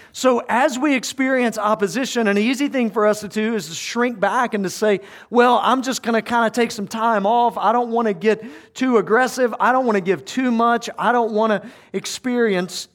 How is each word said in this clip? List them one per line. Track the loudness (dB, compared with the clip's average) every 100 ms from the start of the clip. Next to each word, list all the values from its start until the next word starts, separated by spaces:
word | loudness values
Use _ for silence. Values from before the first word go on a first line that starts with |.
| -18
So | -2 0 2 0
as | 2 2 2
we | 0
experience | 0 -2 -4 0 0 0 0
opposition, | 0 0 0 -2 -4 0 0
an | 2
easy | 0 0 -2
thing | 0 -2
for | 2 0
us | 0
to | -4
do | -4 -2
is | -2 -6
to |
shrink | -10 -8 -2 -2 0
back | -2 0 -2
and | -2
to | -4
say, | -2 0 0 -4 -20 -2
"Well, | 4 4 4
I'm | 2 0
just | 0 -4
gonna | -2 -2
kinda | 0 0 0
take | 0 -2
some | -4 -8
time | -2 0 2 2
off. | 2 2 0
I | 0
don't | 0 0
wanna | 0 0
get | 0 0 0 -2 -18 -16
too | -4 2 2
aggressive. | 4 2 2 0 -2 0
I | 2
don't | 2
wanna | 2 0
give | 0 -2
too | -4 -2 0
much. | 2 2 0 -4 -4
I | 0
don't | 2 0
wanna | 0 0 0 -4 -20 -10
experience | -8 -8 -8 -4 0 2 0 -2 -8 -14